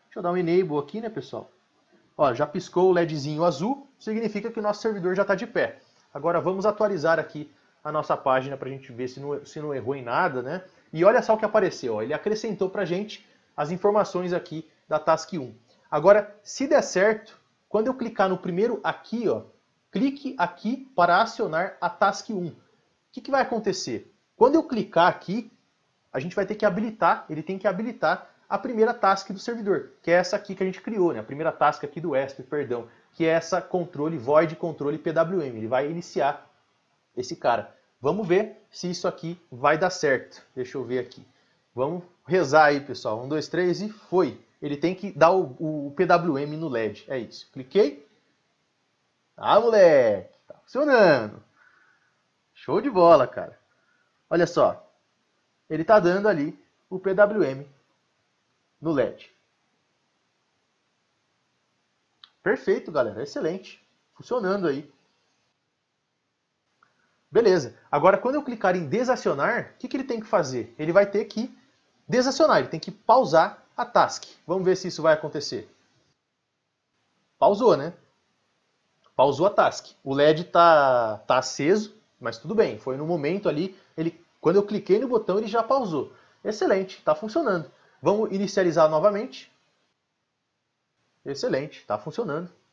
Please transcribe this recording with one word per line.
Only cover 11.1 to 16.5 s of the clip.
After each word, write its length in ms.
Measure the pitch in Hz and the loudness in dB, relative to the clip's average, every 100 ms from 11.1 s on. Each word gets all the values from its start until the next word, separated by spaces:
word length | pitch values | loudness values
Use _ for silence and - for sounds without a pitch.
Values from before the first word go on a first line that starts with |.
| 240 | 6
só 120 | 208 | 4
o 40 | 220 | 0
que 60 | |
apareceu, 520 | 214 214 185 - 127 107 | 2 2 0 -2 -6 -4
ó. 60 | |
Ele 120 | 113 | -4
acrescentou 560 | 147 - 214 226 196 185 | -4 -4 -4 -4 -4 -4
pra 160 | 196 185 | -4 -4
gente 420 | 175 214 - _ _ _ - | -4 -6 -12 _ _ _ -8
as 120 | 147 | -6
informações 600 | 180 208 208 185 180 180 | 0 2 2 0 -2 -4
aqui 340 | 175 - 156 - _ - | -4 -6 -12 -14 _ -6
da 100 | 151 | -2
task 360 | - 160 - | 2 0 0
um. 200 | 170 123 110 _ _ _ | -10 -10 -14 _ _ _
Agora, 480 | 151 165 208 208 - | 2 6 6 4 -8
se 240 | - | -14